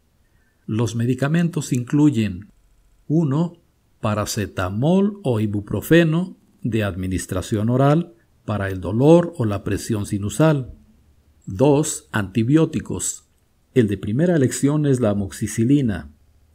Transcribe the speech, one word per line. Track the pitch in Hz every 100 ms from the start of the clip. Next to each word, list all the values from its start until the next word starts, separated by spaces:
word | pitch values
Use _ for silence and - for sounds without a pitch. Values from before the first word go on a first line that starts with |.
| _ _ _ _ _ _ -
Los | 107 117 117
medicamentos | 117 127 139 165 170 - 139
incluyen: | 127 120 147 151 113 107 90 - _ _ _ _ _ _
uno, | 151 156 135 175 - _ _ _ _
paracetamol | 107 104 101 - 98 - 92 101 143 190 202 208
o | 139 113
ibuprofeno | 107 101 101 104 - 165 165 160 190 - _ _
de | - 113
administración | 104 95 92 90 - 92 - 107 107
oral | 127 139 151 170 - _ _
para | - 104 98
el | 95
dolor | 90 110 143 170 170 -
o | 110
la | 98
presión | - 98 - 107 101
sinusal. | 104 101 - 156 147 120 - _ _ _ _ _ _ -
Dos, | 95 139 143 156 - -
antibióticos. | 107 98 113 113 151 160 135 - - - - _ _ _ _ _
El | - 107
de | 98
primera | 101 113 180 170
elección | 127 - 139 151 147
es | 127
la | 113
amoxicilina. | 101 95 - 104 - 113 143 127 87 76 - _ _ _